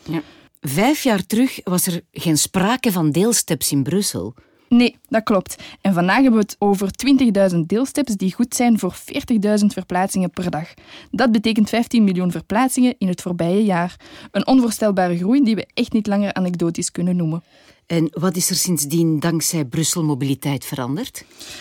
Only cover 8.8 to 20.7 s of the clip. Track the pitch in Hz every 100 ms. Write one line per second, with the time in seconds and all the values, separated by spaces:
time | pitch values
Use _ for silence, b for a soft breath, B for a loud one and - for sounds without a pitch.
8.8 | 180 - - 277 - 226 202 214 208 -
9.8 | 180 185 190 196 180 - 175 151 170 -
10.8 | B B B 190 247 220 220 226 208 220
11.8 | 240 233 202 180 180 170 - 202 262 262
12.8 | 247 240 190 180 185 175 170 196 214 175
13.8 | 180 - B B B 196 - 262 240 208
14.8 | 214 196 180 175 185 269 233 208 - -
15.8 | 240 226 208 202 202 - 185 175 170 170
16.8 | 180 - 175 180 160 165 - b b b
17.8 | b 170 156 - 180 180 - 185 - 170
18.8 | 143 165 165 156 170 160 - 165 135 160
19.8 | 156 180 156 135 139 135 147 135 -